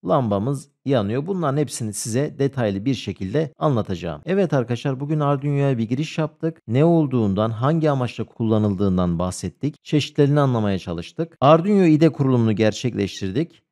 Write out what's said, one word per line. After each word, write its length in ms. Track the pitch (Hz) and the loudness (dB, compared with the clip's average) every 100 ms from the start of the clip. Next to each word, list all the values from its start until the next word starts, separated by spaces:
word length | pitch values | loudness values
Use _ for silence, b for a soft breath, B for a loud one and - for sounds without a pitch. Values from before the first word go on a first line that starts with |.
lambamız 640 | 175 170 120 101 110 139 - _ | 0 0 0 -2 -2 -6 -10 _
yanıyor. 420 | - 135 101 120 160 | -2 0 0 -4 -4
Bunların 320 | 196 156 135 | -4 -2 -2
hepsini 340 | 151 - 110 | -4 -4 -8
size 460 | 101 - 113 147 - | -8 -4 -2 -4 -2
detaylı 460 | 139 131 113 98 | -4 0 -2 -2
bir 100 | 113 | -2
şekilde 580 | 131 - 92 95 131 156 _ | -4 -6 -8 -4 -4 -4 _
anlatacağım. 640 | 160 123 98 90 85 76 - | 0 0 -2 -6 -6 -8 -4
Evet 260 | 196 185 | -2 0
arkadaşlar, 480 | 143 117 120 147 127 | 0 -2 -4 -4 -6
bugün 200 | 143 156 | -4 -2
Arduino'ya 580 | 143 143 143 143 139 127 | 0 -2 -2 0 0 0
bir 100 | 110 | -2
giriş 300 | 123 156 - | -2 -4 -4
yaptık. 440 | 151 _ 160 165 - | -6 _ -6 -6 -4
Ne 160 | 120 | 2
olduğundan, 640 | 160 170 147 127 107 95 110 | 4 4 2 2 2 2 0
hangi 400 | 110 131 165 156 | 0 0 2 0
amaçla 340 | 139 123 - | 0 -2 -6
kullanıldığından 920 | 107 _ 113 110 107 95 101 92 90 85 | -12 _ 2 2 2 2 2 2 2 0
bahsettik. 680 | 90 - 92 - 139 - | -2 -4 -8 -6 -8 -8
Çeşitlerini 560 | - 151 139 - 139 147 | -2 -2 -2 0 2 4
anlamaya 380 | 139 120 104 95 | 2 2 0 -2
çalıştık. 580 | - 85 85 - 165 _ | -4 -10 -10 -8 -10 _
Arduino 440 | 135 165 180 202 | 4 4 4 4
ide 240 | 180 156 160 | 6 6 4
kurulumunu 400 | - 135 127 113 | 2 2 4 2
gerçekleştirdik 1120 | 104 110 101 123 104 98 - 98 98 165 _ _ | 2 0 0 -4 -2 -4 -4 -6 -4 -6 _ _